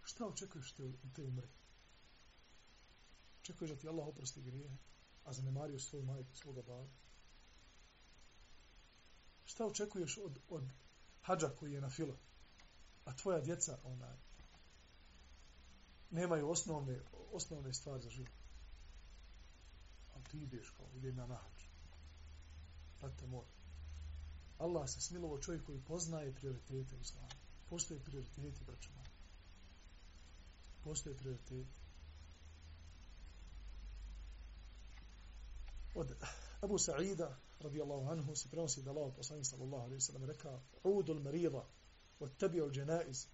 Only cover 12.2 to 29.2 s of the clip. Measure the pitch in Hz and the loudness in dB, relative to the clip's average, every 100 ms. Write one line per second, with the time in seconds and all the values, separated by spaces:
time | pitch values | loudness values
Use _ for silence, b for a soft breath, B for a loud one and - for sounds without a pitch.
12.2 | - - - - - - - - - 131 | -8 -16 -16 -16 -18 -16 -16 -12 -8 0
13.2 | 196 175 135 170 - 127 131 127 123 127 | 6 6 6 4 4 2 -4 -6 -6 -8
14.2 | - - - - - - - - - - | -10 -12 -14 -14 -16 -18 -18 -18 -16 -16
15.2 | - - - - - - - - - 165 | -16 -14 -14 -14 -14 -16 -16 -16 0 4
16.2 | 175 165 143 170 - 151 139 123 - - | 8 8 8 6 6 2 2 0 -2 -10
17.2 | - 190 - 156 135 127 151 131 120 127 | -4 -2 -2 -2 -2 -2 -2 -4 -4 -6
18.2 | 120 - - - - - - - - - | -6 -8 -12 -10 -10 -10 -10 -10 -10 -10
19.2 | - - - - - - - - - 135 | -10 -12 -12 -14 -14 -12 -14 -12 -12 -10
20.2 | 127 151 147 120 104 - 127 131 131 127 | -6 -4 -2 -4 -6 -10 -8 -4 -2 0
21.2 | 123 120 - - - - - - - - | 0 -2 -4 -8 -8 -8 -10 -8 -10 -8
22.2 | - - - - - - - - 135 131 | -8 -8 -8 -8 -8 -8 -8 -4 -4 -2
23.2 | 131 127 113 - - - - - - - | -2 -2 -4 -10 -8 -4 -4 -2 -2 -2
24.2 | - - - - 165 170 135 - - 180 | -2 -4 -6 2 6 6 4 2 0 2
25.2 | 170 143 131 165 131 139 131 165 165 160 | 0 0 2 0 0 -4 0 2 4 2
26.2 | 143 131 139 127 - 131 131 - - - | 2 0 0 0 0 0 0 -2 -4 -4
27.2 | - - - - - 170 - 151 131 135 | -6 -8 -10 -10 -6 0 0 0 -2 -4
28.2 | 123 - 143 127 - 123 - 131 127 - | -4 -4 -4 -4 -6 -8 -8 -8 -10 -10